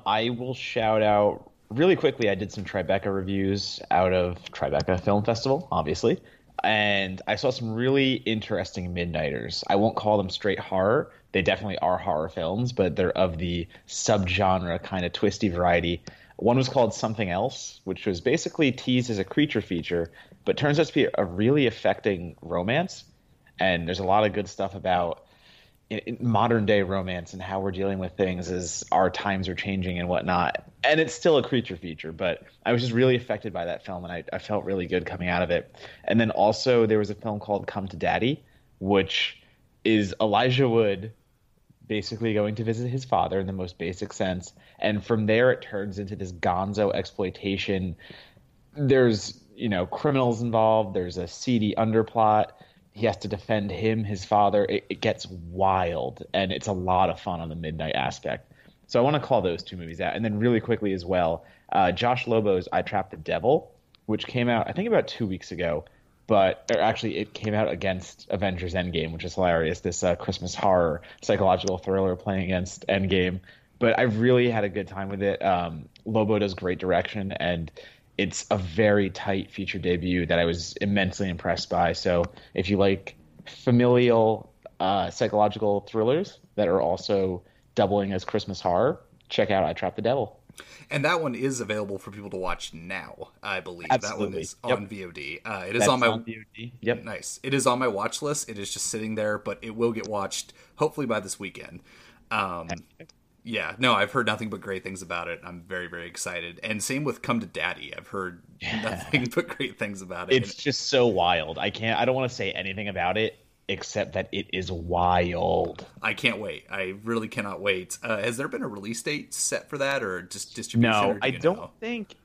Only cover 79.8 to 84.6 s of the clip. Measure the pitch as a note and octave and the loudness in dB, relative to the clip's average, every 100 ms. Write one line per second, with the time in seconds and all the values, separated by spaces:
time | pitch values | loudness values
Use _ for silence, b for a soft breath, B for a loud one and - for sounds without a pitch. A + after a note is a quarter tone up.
79.8 | F2+ F2+ F2+ F2+ D#2+ E2+ E2+ E2+ - - | 0 0 0 0 2 2 2 0 -6 -4
80.8 | G2+ G2+ F#2 - F#2+ F2 F2+ E2 - F2 | 0 2 0 -2 -4 -2 -2 -2 0 2
81.8 | E2+ E2 F#2+ F2 F2 B B - F#2 G2 | 2 2 2 2 0 B B -4 0 4
82.8 | G2 F#2+ - - - - - - C3 A#2+ | 4 2 -4 -20 -20 -20 -20 -4 4 6
83.8 | B2 B2 B2 A2+ A2 G#2+ - _ | 6 6 6 6 4 2 -6 _